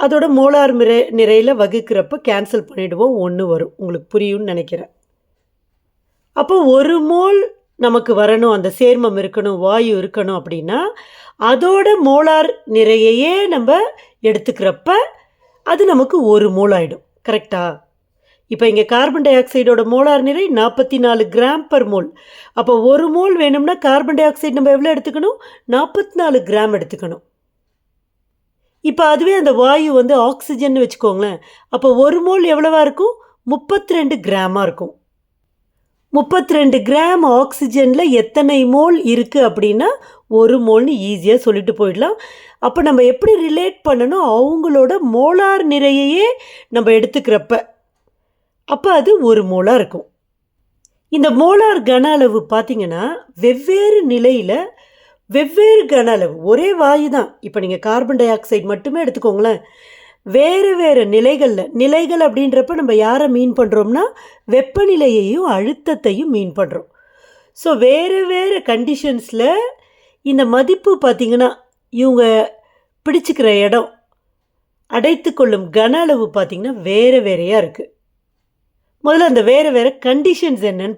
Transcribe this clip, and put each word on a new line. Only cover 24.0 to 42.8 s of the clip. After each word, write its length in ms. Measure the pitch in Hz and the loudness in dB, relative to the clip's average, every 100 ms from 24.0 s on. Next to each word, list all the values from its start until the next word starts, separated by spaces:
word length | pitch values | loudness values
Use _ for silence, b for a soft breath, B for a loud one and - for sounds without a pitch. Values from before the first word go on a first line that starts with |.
| 262 302 | 0 0
டை 60 | 302 | 0
ஆக்சைடு 300 | 302 302 262 | 0 -6 0
நம்ம 140 | 277 | 2
எவ்வளவு 180 | 277 311 | 2 0
எடுத்துக்கணும்? 460 | 285 302 269 381 - B B - | -2 -4 -4 -4 -6 B B -4
நாற்பத்தினாலு 680 | 247 320 403 403 349 320 254 175 | -2 -2 -4 -4 -2 0 0 0
கிராம் 260 | 208 214 196 | -2 -2 -4
எடுத்துக்கணும். 460 | - - 175 170 _ _ _ _ _ _ _ _ _ _ _ _ _ _ _ _ | -6 -12 -12 -14 _ _ _ _ _ _ _ _ _ _ _ _ _ _ _ _
இப்போ 180 | 311 247 311 | -6 0 0
அதுவே 200 | 302 339 392 | 2 0 0
அந்த 140 | 285 233 | 0 2
வாயு 280 | 254 302 311 262 | 2 2 2 0
வந்து 160 | 247 269 240 | 2 2 0
ஆக்சிஜன்னு 560 | 269 - 254 277 262 | -4 -10 -4 -2 0
வச்சுக்கோங்களேன், 540 | 240 - 214 190 208 170 b b b | -2 -2 -4 -2 -6 -8 b b b
அப்போ 140 | 254 262 247 | -2 0 2
ஒரு 180 | 285 339 349 | 2 2 0
மோல் 200 | 381 339 | 0 0
எவ்வளவா 300 | 302 320 320 | 0 0 2
இருக்கும்? 320 | 294 285 427 480 b b 240 | 0 0 -4 -4 b b -8
முப்பத்திரெண்டு 640 | 285 - 403 403 339 277 247 180 | -6 -4 -4 -2 -2 -2 -4 -4
கிராமா 320 | 196 185 196 190 | -4 -2 -2 -4
இருக்கும். 240 | 170 175 - _ _ _ _ _ _ _ _ _ _ - | -6 -14 -16 _ _ _ _ _ _ _ _ _ _ -4
முப்பத்திரெண்டு 640 | 285 294 370 - 294 277 247 208 | -4 0 -2 0 2 2 2 0
கிராம் 380 | 285 330 359 294 247 | 0 2 2 2 2
ஆக்சிஜன்ல 600 | - - 262 254 262 262 349 240 | 0 -4 -4 0 2 2 2 0
எத்தனை 380 | 220 302 285 277 247 277 | 0 0 2 2 2 2
மோல் 200 | 330 339 233 | 2 2 0
இருக்கு 280 | 240 240 285 247 | -2 0 0 0
அப்படின்னா 400 | - 208 214 370 554 B B - | 0 -2 0 -2 -4 B B -2
ஒரு 260 | 220 226 254 220 | 2 4 2 2
மோல்னு 360 | 220 269 247 196 | 2 2 -2 -6
ஈஸியா 260 | 202 185 247 | -4 0 2
சொல்லிட்டு 280 | 247 202 196 214 | 2 -2 -4 -2
போயிடலாம். 360 | 196 180 320 440 B B B B 247 | -2 -2 -4 -4 B B B B -4
அப்ப 140 | 349 | 0